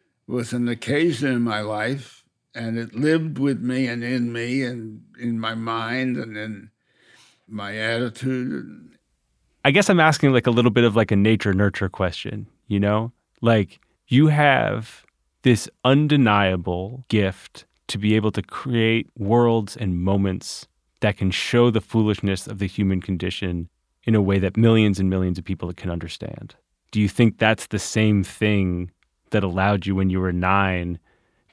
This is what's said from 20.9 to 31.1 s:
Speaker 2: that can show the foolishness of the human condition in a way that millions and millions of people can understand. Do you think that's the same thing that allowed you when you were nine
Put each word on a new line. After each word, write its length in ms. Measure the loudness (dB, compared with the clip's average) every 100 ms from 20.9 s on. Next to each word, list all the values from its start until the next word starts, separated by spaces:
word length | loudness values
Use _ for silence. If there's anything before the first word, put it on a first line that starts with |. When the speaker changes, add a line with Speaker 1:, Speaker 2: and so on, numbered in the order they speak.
| _
Speaker 2:
that 160 | -2 0
can 120 | -2
show 400 | -2 0 4 4
the 120 | 2
foolishness 640 | -2 0 0 0 -2 -4 -6
of 100 | -8
the 100 | -6
human 320 | -2 -2 -2
condition 680 | -4 -4 -4 -6 -6 -6 -8 _ _ _
in 120 | 0 2
a 60 |
way 180 | 4 2
that 180 | 0 4
millions 420 | 4 6 4 2
and 120 | 0
millions 260 | 0 -2 -4
of 80 | -6
people 260 | -8 -8
can 180 | -8 -8
understand. 640 | -6 -8 -12 -12 -12 -16 _ _ _ _
Do 100 | 0
you 80 | 0
think 300 | 4 2 4
that's 300 | 2 2 -2
the 120 | -6
same 440 | -4 0 4 2
thing 640 | 0 -2 0 2 0 -2 -6 _ _ _ _
that 140 | -2
allowed 420 | 0 0 2 0 -2
you 100 | 0
when 140 | 0
you 100 | 0
were 140 | -2
nine 640 | 0 2 2 2 -2 -4 -8 _